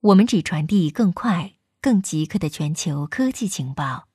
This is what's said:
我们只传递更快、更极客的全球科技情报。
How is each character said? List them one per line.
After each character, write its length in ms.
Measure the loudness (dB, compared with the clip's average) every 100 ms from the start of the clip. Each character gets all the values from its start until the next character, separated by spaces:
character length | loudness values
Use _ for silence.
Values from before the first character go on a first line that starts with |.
我 120 | 8
们 120 | 6 6
只 160 | 2
传 240 | 0 -4 0
递 240 | 2 2
更 200 | 2 0
快、 440 | 0 -2 -2 -4 _ _ _
更 220 | 2 2
极 240 | 0 -4 -4
客 120 | -4
的 120 | -4
全 240 | -4 -6
球 320 | -4 -4 -4 -6
科 260 | -2 -4
技 160 | -2 -6
情 240 | -6 -8
报。 360 | -6 -6 -8 -14